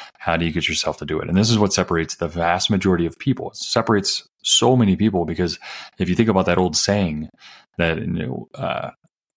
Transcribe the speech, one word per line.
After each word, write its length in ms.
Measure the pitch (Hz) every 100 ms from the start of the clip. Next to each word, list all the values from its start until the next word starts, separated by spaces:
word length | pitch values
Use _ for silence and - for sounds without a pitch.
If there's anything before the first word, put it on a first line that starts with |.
| - _
How 180 | - 82
do 80 |
you 60 | 85
get 180 | 80 80
yourself 280 | 78 - 78
to 100 | 76
do 140 | 78
it? 80 | -
And 80 | 90
this 140 | 113
is 80 | 110
what 140 | 101
separates 440 | - 90 85 80 -
the 100 | 85
vast 420 | 85 85 87 -
majority 380 | 98 98 90 85
of 100 | -
people. 340 | - 123 -
It 60 | -
separates 680 | - 120 113 104 98 - - _
so 320 | - - 117
many 220 | 127 104 90
people 280 | 107 98
because 360 | 85 85 87 - - - - _
if 80 | 87
you 80 | 90
think 120 | 113
about 180 | 95 90
that 120 | 87
old 180 | 92 78
saying 520 | - 104 92 76 78 - - - _ -
that, 220 | 85 80
you 80 | -
know, 420 | 87 - - - -
uh, 340 | - - - - _ _ _